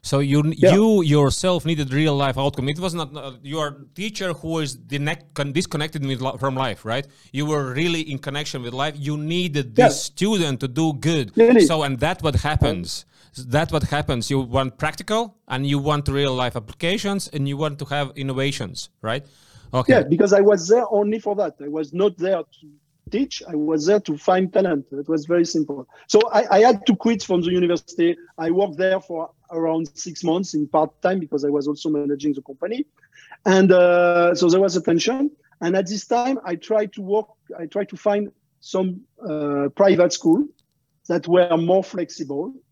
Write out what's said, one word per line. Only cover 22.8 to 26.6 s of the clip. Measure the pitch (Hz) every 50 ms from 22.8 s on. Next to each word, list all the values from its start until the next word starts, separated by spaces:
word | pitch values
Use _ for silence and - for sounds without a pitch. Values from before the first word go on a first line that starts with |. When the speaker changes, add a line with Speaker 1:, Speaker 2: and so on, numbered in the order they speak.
| _ _ _ _ _ -
Speaker 2:
teach. | - 214 277 262 - - -
I | - 165
was | 151 151 156 160 156 147
there | 175 208 208
to | 202 - 151
find | 147 - - 185 185 190 180
talent. | - 190 196 180 165 143 135 _
It | 139 139 143 156
was | 160 156 147
very | 160 175 175 170
simple. | 165 - 160 151 143 143 139 127 _ _ - -
So | _ - 208 226 226
I, | - 214 240 - 202
I | 190